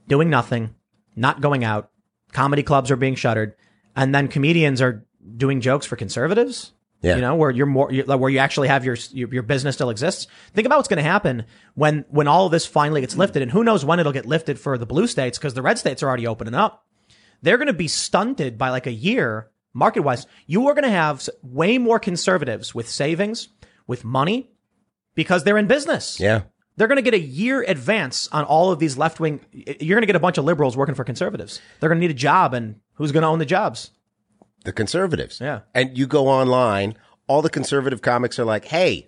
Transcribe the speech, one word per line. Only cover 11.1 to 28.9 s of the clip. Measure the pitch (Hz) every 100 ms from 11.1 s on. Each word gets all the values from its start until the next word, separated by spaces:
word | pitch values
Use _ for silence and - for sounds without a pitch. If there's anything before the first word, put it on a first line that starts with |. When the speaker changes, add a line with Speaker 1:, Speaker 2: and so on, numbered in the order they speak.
| 202 165 120 113 _ _
Speaker 1:
when, | - 151 151 -
when | 147 143
all | 165 190
of |
this | 160 -
finally | 156 147 151
gets | 127 -
lifted. | 196 143
And | 127
who | 175
knows | 233 202
when | 139 175
it'll | 147
get | 135 113
lifted | - - 139
for | 139 127
the | 113
blue | 139 233
states, | - 127 -
'cause | 147
the | 127
red | 139 151
states | 165 131
are | 143
already | 127 117
opening | 110 110
up. | 127 208 - _ _ _ _ _ _
They're | 151 240
gonna | 285
be | 165 165
stunted | - - 185 226 262 135 113
by, | 131
like, | 127 131
a |
year | 113 165 240 127 110 113 _ _
market-wise. | 120 196 226 143 120 - _ -
You | 185 277
are |
gonna | 294 269
have | 190 151 143
s-, | - -
way | 127 131 175 254
more | 233 226
conservatives | 202 175 - 185 131 104 -
with | 117 113
savings, | - 147 165 208 226 - _ _ _ -
with | -
money, | 110 131 156 240 - _ _ _ _ _ _
because | - 156 180
they're | 170 208
in | 208
business. | 285 311 254 - -
Speaker 2:
Yeah. | 98 110 - _ _ -
Speaker 1:
They're | 220
gonna | 277
get | 240
a | 214
year | 143 135 240 269 185
advance | 151 123 214 135 - -
on | 151
all | 139 156 185
of | 160
these | 156